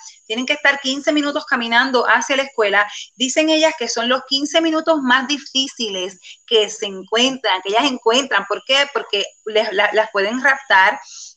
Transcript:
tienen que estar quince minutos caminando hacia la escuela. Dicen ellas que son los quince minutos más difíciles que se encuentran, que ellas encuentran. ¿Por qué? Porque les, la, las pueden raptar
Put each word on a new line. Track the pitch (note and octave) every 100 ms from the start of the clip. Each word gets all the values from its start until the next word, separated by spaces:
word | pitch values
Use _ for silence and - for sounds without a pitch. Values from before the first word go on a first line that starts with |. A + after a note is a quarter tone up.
| - - -
tienen | A3+ B3+
que |
estar | D4 C#4+ C#4
quince | C4 C#4 D#4
minutos | D4+ C#4+ D4 -
caminando | B3+ A#3 A#3 C4 B3 -
hacia | A#3 B3 C4+
la |
escuela. | C4+ - G3+ G3 G#3 - - -
Dicen | B3+ D#4+ D#4
ellas | D#4 D#4 D#4
que | A#3
son | A#3 A#3
los | C4 -
quince | C#4 D4 E4
minutos | E4 D#4 D#4+ D#4+
más | B3+ C4 C4
difíciles | C#4+ - C4+ C4+ - A3 F#3+ F#3 F#3 - - -
que | A3+ G3+
se | - G3+
encuentran, | F#3+ F#3+ A3+ B3+ C4 A3+ F#3
que | G3
ellas | G#3+ C#4
encuentran. | B3 A3 B3 C4+ G3+ G3
¿Por | G3 -
qué? | C4+ C#4+
Porque | A3+ G3+ G#3 - _ A3
les, | G#3+ A3+
la, | F#3+ G#3
las | G#3 G#3+
pueden | G3+ G3 B3+
raptar | C#4 C4+ - G3 G3 C4+ - - -